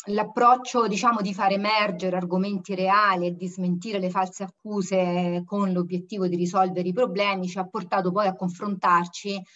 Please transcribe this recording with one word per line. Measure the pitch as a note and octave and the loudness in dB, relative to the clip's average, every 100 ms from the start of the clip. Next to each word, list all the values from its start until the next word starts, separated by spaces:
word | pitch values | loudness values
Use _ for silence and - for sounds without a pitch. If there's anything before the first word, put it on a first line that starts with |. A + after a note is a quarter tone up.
| - | -4
l'approccio, | G#3 G#3 A3+ A#3+ B3+ B3+ B3 A3 | -2 -2 4 6 6 4 0 2
diciamo, | G3 A#3+ A3+ | 2 2 2
di | F#3+ | -2
far | F#3+ G3 | 0 2
emergere | G3+ G#3 A3 G#3 F3+ F#3 F3+ | 2 2 2 0 0 -2 -2
argomenti | F3+ F#3 G3 G3+ F#3 F#3 | 0 0 0 -4 -4 -2
reali | F#3 G3+ G#3 F#3 F3 | 2 4 4 2 0
e | F3 | -4
di | F3+ | -8
smentire | F#3 F3+ F3 A3+ G3+ | -4 -2 -2 -2 -2
le | F#3 | -2
false | F#3 F#3 - | 0 -2 -4
accuse | F#3 _ G#3+ G#3 F3+ F#3+ F3+ F3 F3+ F3 F3 | -12 _ -6 -4 0 0 2 0 0 -2 -4
con | G3+ G3 | -2 0
l'obiettivo | F3+ F3 F3+ F3+ G#3 F#3 | 0 -2 -6 -6 -4 -2
di | E3+ | 0
risolvere | F3 F#3+ F#3 F3+ F3+ | 0 2 2 0 -2
i | |
problemi | F#3 A#3+ F#3 G3+ F#3+ F3+ | 0 0 0 0 -2 -4
ci | F#3+ | -6
ha | F#3 | -6
portato | A3+ - G3+ F#3 | -6 -2 0 0
poi | F#3 G3+ | 2 0
a | F#3 | 0
confrontarci | F#3 F3 G#3 F#3 F#3+ F3 F3 - G3+ G3 F#3 | -6 -4 -6 0 4 4 2 -6 -8 -8 -10